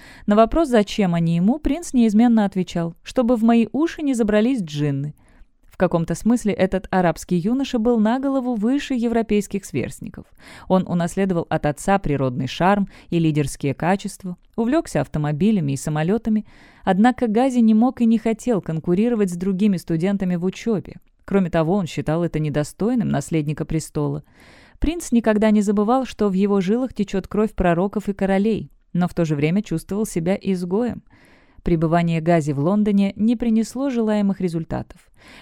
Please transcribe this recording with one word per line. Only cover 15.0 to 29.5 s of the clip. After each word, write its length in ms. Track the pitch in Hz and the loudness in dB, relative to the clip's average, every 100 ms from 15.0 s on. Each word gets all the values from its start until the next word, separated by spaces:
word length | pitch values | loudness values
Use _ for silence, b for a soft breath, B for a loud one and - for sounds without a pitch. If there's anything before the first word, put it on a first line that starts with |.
автомобилями 720 | - 151 147 147 202 208 143 | -2 -2 -2 0 2 2 0
и 40 | 135 | -4
самолётами. 680 | - 151 165 226 226 214 - b b b | -4 -2 0 -2 0 -2 -4 b b b
Однако 440 | - 190 247 240 240 | -2 4 4 4 0
Гази 320 | 214 269 247 | 2 2 4
не 120 | 220 | 4
мог 300 | 214 254 - | 6 4 2
и 20 | |
не 140 | 233 226 | 2 2
хотел 420 | 226 220 247 202 | 0 -2 0 -2
конкурировать 720 | - 160 175 175 240 226 196 | -2 -6 0 2 2 2 0
с 60 | 175 | -2
другими 420 | 185 185 214 175 | -4 2 2 0
студентами 580 | - 165 190 202 185 175 | -2 -2 0 0 -2 -2
в 80 | |
учёбе. 520 | 190 - 233 196 - - _ _ | -2 -4 -4 -4 -4 -18 _ _
Кроме 240 | - 196 170 | -2 0 2
того, 280 | 165 160 202 | 0 2 0
он 100 | 160 | -2
считал 380 | - 139 165 | -6 -2 -2
это 160 | 170 156 | -2 -2
недостойным 680 | 151 147 151 - 208 247 139 | -2 -2 -4 -4 -2 0 0
наследника 560 | 139 - 160 147 147 | -2 -2 -4 -2 -6
престола. 580 | 151 160 - 151 147 147 - b b b b b | -4 -6 -6 -4 -4 -4 -10 b b b b b
Принц 320 | 294 339 - | -4 -2 0
никогда 380 | 233 220 208 214 | 0 2 4 4
не 120 | 214 | 4
забывал, 420 | 202 208 208 262 | 2 2 2 0
что 240 | 247 - 208 | -2 -2 0
в 60 | |
его 260 | 185 202 202 | 2 2 0
жилах 320 | 185 233 262 | 0 -2 -2
течёт 340 | - 202 190 - | -4 -4 -4 -4
кровь 280 | 202 220 | -2 -2
пророков 560 | - 180 170 196 214 202 | 0 0 2 0 -4 -6
и 20 | |
королей, 580 | 196 190 196 214 208 143 _ _ | -4 0 2 2 -2 -6 _ _
но 160 | 175 175 | -2 -2
в 60 | |
то 100 | - | 0
же 100 | 160 | -2
время 280 | 147 156 | 0 0